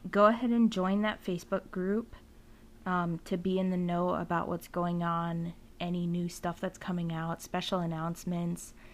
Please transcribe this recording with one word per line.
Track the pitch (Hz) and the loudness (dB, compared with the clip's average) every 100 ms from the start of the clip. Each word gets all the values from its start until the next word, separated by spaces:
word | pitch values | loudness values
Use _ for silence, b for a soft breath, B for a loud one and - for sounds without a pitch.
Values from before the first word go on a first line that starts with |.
| 185 | 0
go | 202 208 | 8 8
ahead | 226 247 | 8 2
and | 233 226 | 6 6
join | 196 185 196 | 4 2 2
that | 214 202 | 2 -2
Facebook | - 175 - 190 - | -4 -4 -2 -4 -4
group, | 185 185 208 226 - - B B B B - - | -4 0 0 -2 -12 -20 B B B B -10 -2
um, | 180 175 165 | 0 0 -2
to | - 180 | -2 -2
be | 185 185 | 2 2
in | 185 | 2
the | 180 | 2
know | 175 175 180 | 0 2 2
about | 175 170 170 - | 0 0 0 0
what's | 170 - | -4 -4
going | 180 175 175 | -2 0 0
on, | 170 170 170 170 170 165 - - | 0 0 -2 -2 -4 -8 -16 -8
any | 175 175 175 | -4 0 0
new | 175 175 | 0 -2
stuff | - 175 170 | -4 -6 -4
that's | 185 - | -6 -6
coming | - 175 170 | -4 -2 -2
out, | 160 165 165 | -2 -4 -6
special | - 180 175 190 | -4 -4 0 -2
announcements. | 170 160 165 170 - 175 170 175 - - B | 0 -2 -4 -4 -4 -2 -2 -4 -8 -18 B